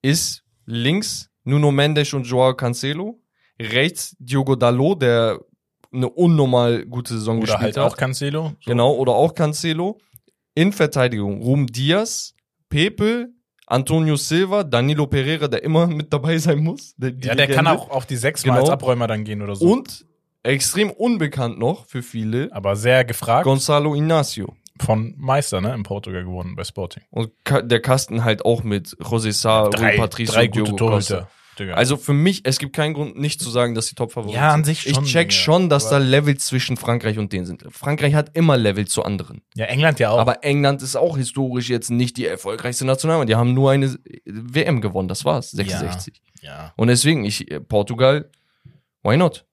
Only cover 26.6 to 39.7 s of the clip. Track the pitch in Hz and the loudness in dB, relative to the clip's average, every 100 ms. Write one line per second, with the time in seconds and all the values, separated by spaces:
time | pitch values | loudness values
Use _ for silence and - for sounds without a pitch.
26.6 | 87 - 92 - _ 117 113 _ - 135 | -10 -8 -10 -10 _ -6 -6 _ 0 0
27.6 | 120 117 117 131 - 113 113 107 - 117 | 2 0 2 0 0 -2 0 0 0 -2
28.6 | 110 101 82 - - 117 110 101 113 110 | 0 -4 -6 -14 -4 -2 -2 -2 2 4
29.6 | 107 113 107 107 110 - 113 110 117 110 | 4 2 2 2 0 -2 -2 2 2 2
30.6 | 107 101 113 104 98 95 92 _ _ - | -2 0 2 2 0 -6 -6 _ _ -12
31.6 | 98 87 123 143 - 143 170 190 - 131 | -6 0 2 0 0 2 2 0 -2 -2
32.6 | 139 147 151 143 147 - 147 151 117 117 | -4 -4 -4 -2 -8 -6 -6 -4 -4 0
33.6 | 120 113 110 - 120 - 107 113 151 151 | 0 0 -6 -6 -8 -6 -6 0 2 4
34.6 | 151 156 - 135 143 156 170 196 - 170 | 2 0 0 0 2 0 2 2 4 4
35.6 | 180 143 139 143 131 135 147 139 - 131 | 4 2 4 2 4 4 4 0 0 -2
36.6 | - 123 - 117 113 110 101 98 90 87 | -2 -4 -2 -2 0 -4 -4 -4 -6 -10
37.6 | - - 143 147 143 147 151 165 165 135 | -16 -10 -4 0 2 2 2 2 4 4
38.6 | 107 98 101 - - 98 - - _ - | 2 0 -2 -2 -2 -4 -8 -14 _ -8
39.6 | 110 | -4